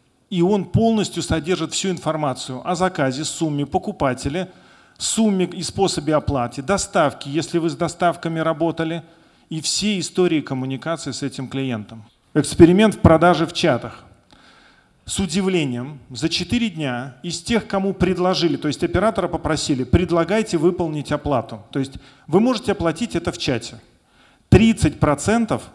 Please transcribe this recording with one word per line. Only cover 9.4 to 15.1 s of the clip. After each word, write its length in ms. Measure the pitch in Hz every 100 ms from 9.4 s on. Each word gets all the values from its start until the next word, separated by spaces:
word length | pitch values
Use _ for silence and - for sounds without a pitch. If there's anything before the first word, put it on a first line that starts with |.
| -
и 120 | 160
все 380 | 156 - 208 196
истории 400 | 151 - 180 160
коммуникации 720 | 123 131 131 135 160 165 147
с 120 | 120
этим 260 | 139 131 127
клиентом. 560 | 135 135 113 104 113 107 _ _
Эксперимент 600 | 156 - - 165 180 220 -
в 20 |
продаже 480 | 165 160 170 156 160
в 60 |
чатах. 500 | - 170 117 117 - - _ _ - _ _ _ _ _ _
С 140 | -